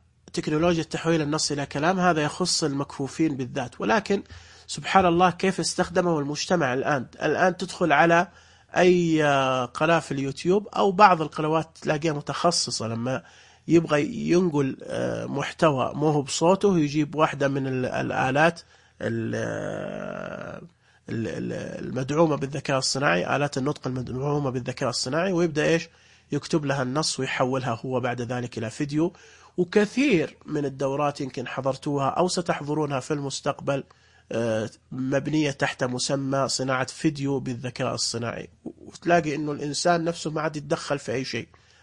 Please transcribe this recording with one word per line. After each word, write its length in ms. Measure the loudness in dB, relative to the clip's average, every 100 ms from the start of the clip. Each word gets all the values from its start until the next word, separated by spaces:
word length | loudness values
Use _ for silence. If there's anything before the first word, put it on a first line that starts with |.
| _ _ -10
تكنولوجيا 500 | -6 0 2 4 2
تحويل 380 | 0 -2 2 2
النص 300 | 2 0 0
إلى 140 | -2 -4
كلام، 340 | 0 0 2
هذا 220 | 4 4
يخص 420 | 0 0 -2 0
المكفوفين 720 | 0 -2 -4 -6 -8 0 0 0
بالذات. 440 | -6 -6 -8 -4
ولكن 420 | 0 0 2 -2 -4 -18 -20 -20 -14
سبحان 380 | -10 2 4 6
الله 240 | 6 4
كيف 300 | 4 0 0
استخدمه 600 | -2 -2 0 2 2 2
المجتمع 540 | -2 -4 0 2 2
الآن. 320 | 0 0 0 -2 -4
الآن 340 | 0 4 2 2
تدخل 340 | -6 -2 2
على 360 | 4 6 6 2 -4 -20 _ _ 4
أي، 460 | 6 6 4 4
آه، 420 | 4 4 2 0 -2
قناة 340 | -2 2 2
في 120 | 2
اليوتيوب 560 | -4 -4 -4 0 0 0
أو 240 | 0 2
بعض 300 | 6 6 6
القنوات 560 | 0 -2 0 0 -2 -8
تلاقيها 320 | -2 0 0
متخصصة، 720 | -2 -4 0 2 2 -2 -4 -4
لما 360 | -4 -2 -4 -6 -20 -20 _ 4
يبغى 600 | 4 4 2 0 -2 2
ينقل، 480 | 4 4 2 -2 -4
آه، 420 | -6 -4 -2 -4 -4
محتوى 680 | -6 -6 2 4 4 0
مو 160 | 0 2
هو 120 | 2
بصوته، 580 | 0 2 4 4 4 4
يجيب 360 | 2 0 -2 2
واحدة 320 | 0 2 0
من 200 | 0 -2
ال-، 180 | -2 -2
الآلات 760 | -2 -2 0 0 4 4 2 -10 -20 _ -8
ال-، 320 | -4 -2 -2 -4
آه، 1300 | -4 -4 -6 -6 -8 -8 -8 -8 -8 -10 -12 -14 -16 _ _ _ -10
ال-، 180 | -6 -6
ال-، 580 | -6 -6 -8 -8 -10 -8
المدعومة 500 | -6 -2 2 4 2
بالذكاء 420 | -2 -6 0 0
الصناعي، 580 | 0 0 2 2 2 0
آلات 220 | 0 0
النطق 300 | -2 -2 -4
المدعومة 600 | -6 -6 -4 -2 0 0
بالذكاء 400 | -2 -4 -4 -2
الصناعي، 420 | -2 -2 -2 0
ويبدأ 340 | 2 2 2 2
إيش؟ 240 | 2 0 _ _ -20 -6
يكتب 340 | -6 0 -2 0
لها 180 | -2
النص 360 | 0 -2 -2 -2
ويحولها 600 | -4 0 0 0 -2 -4 -2
هو 140 | -2
بعد 220 | -2 -4
ذلك 360 | -4 -4 -6 -6
إلى 120 | -8
فيديو، 440 | -6 -4 0 -2 -4 -20 -20 -14 -4
وكثير 800 | 0 2 2 2 2 4 2 -6 -6
من 200 | -4 -4
الدورات 560 | -2 -2 0 -2 -2
يمكن 260 | -8 -6 -8
حضرتوها 640 | -4 -4 -4 -2 -2 0
أو 180 | 2 0
ستحضرونها 720 | 0 -2 -4 -2 -2 -2 -4
في 140 | -4
المستقبل، 720 | -4 -4 -6 -4 -4 -2 -4 -4 _ _ _ -8
آه، 380 | -4 0 -2 -4 -10 -14
مبنية 600 | -6 -2 -2 0 0 0
تحت 320 | 0 -4 -2
مسمى 640 | -4 -2 -2 -2 -2 0 0
صناعة 400 | -2 -2 -2 -2
فيديو 520 | -2 -2 0 -2 -2
بالذكاء 540 | -4 -6 -8 -4 -4
الصناعي. 560 | -2 -4 -4 -6 -6 -10 _ -16
وتلاقي 680 | -16 -20 -8 2 4 4 -4
إنه 160 | -4
الإنسان 520 | -4 -6 -2 2 2
نفسه 280 | 0 -4 -4
ما 100 | -4
عاد 140 | -4 -6
يتدخل 440 | -4 -4 -2 -4
في 140 | -2
أي 120 | -4 -4
شيء. 220 | -6 -8 -16 _ _